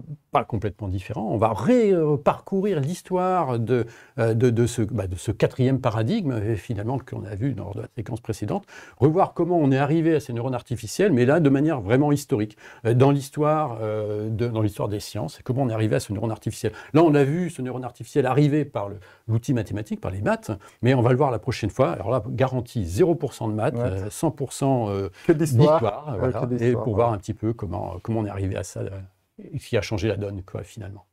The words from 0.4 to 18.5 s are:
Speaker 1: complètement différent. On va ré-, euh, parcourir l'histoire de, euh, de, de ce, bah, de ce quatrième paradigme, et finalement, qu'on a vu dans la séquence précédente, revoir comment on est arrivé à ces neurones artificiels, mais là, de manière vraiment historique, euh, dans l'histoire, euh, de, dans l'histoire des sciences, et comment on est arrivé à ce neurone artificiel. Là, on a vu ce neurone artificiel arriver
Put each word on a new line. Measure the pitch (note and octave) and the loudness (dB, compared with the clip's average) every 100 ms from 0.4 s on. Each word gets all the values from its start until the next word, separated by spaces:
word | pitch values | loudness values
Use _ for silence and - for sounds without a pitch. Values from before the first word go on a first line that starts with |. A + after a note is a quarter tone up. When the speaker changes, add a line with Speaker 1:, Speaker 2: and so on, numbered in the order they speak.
Speaker 1:
complètement | A2+ G#2+ G#2 F#2+ G2+ | 0 -4 -4 -6 -6
différent. | F#2+ - - G#3+ | -6 -6 -6 -4
On | A#2+ | 0
va | A2+ | 0
ré-, | A2+ C3 B3 G#3+ | 0 2 4 4
euh, | F3+ D3+ D3 | 4 2 2
parcourir | - C#3 - G3 G3+ E3+ | 0 -2 -4 -2 0 -2
l'histoire | C3+ F3+ - F#3 F#3 F#3 C#3+ A#2+ | -2 -6 -4 -2 0 0 0 0
de, | A2 B2 A#2 - - - | 0 0 0 -8 -14 -2
euh, | A#2 | 0
de, | A2+ B2 | 4 4
de | A#2 A#2+ | 4 2
ce, | - | 0
bah, | G#2+ A2+ F#2+ | -2 -2 -4
de | |
ce | F2+ - | -6 -6
quatrième | G#2 - - B2+ C3+ | 0 0 2 0 2
paradigme, | B2+ G#2+ A2+ A3+ D#3+ A#2 | 0 0 0 0 -2 -2
et | G#2 G#2+ | -2 -4
finalement, | - G#2+ G#2+ C3 | -4 -6 -4 -6
qu'on | - A#2 | -6 -10
a | G2+ G2+ | -10 -6
vu | C#3 | -4
dans | A2 F#2+ G#2 | -4 -8 -10
la | A2+ | -12
séquence | - A#2 A2 | -12 -10 -8
précédente, | - A2 G#2+ G3 - - - - | -6 -6 -4 -6 -6 -18 -20 2
revoir | C3+ D#3+ F3+ | 4 4 2
comment | - E3+ F3 | 0 0 2
on | C#3+ | 4
est | C3+ | 4
arrivé | C#3 E3 D#3+ D#3 | 2 2 2 2
à | |
ces | - | 0
neurones | A#2 B2+ B2 | -6 -4 -6
artificiels, | - A2+ G#2 - G3+ | -6 -8 -6 0 2
mais | C3 | 4
là, | B2 D#3+ | 6 6
de | D3 | 6
manière | C#3 D3+ C#3+ | 4 2 0
vraiment | F#2+ B2+ D3 | 2 4 4
historique, | D3 - A#2+ G#2+ - - - | 2 0 -2 -2 -6 -20 -6
euh, | A2+ | 0
dans | A#2+ C3+ | 6 6
l'histoire, | C#3+ C3+ - D3+ D#3 D3+ A2+ | 4 0 -2 0 2 0 -4
euh, | A2 A2 G#2 G#2+ G#2+ | -4 -4 -2 -4 -4
de, | A2 A#2+ | -2 -2
dans | A2 | 0
l'histoire | G#2+ G2 A#2+ | -2 -2 -4
des | G#2 | -4
sciences, | - G#2 D3+ - | -8 -8 -8 -10
et | |
comment | - B2 | -6 -2
on | C3 | 0
est | |
arrivé | A2 A2 | 0 0
à | C3+ | 0
ce | - | -2
neurone | G2 A2+ | -4 -4
artificiel. | A2+ - - A2+ - - | -4 -8 -6 -6 -6 0
Là, | D3 | 4
on | E3 | 6
a | D3 | 6
vu | C#3 E3 F3 | 4 2 -4
ce | - | -6
neurone | B2+ B2 | -8 -8
artificiel | B2+ - A2+ D#3 B2 | -10 -12 -4 0 2
arriver | C3 D3 | 4 4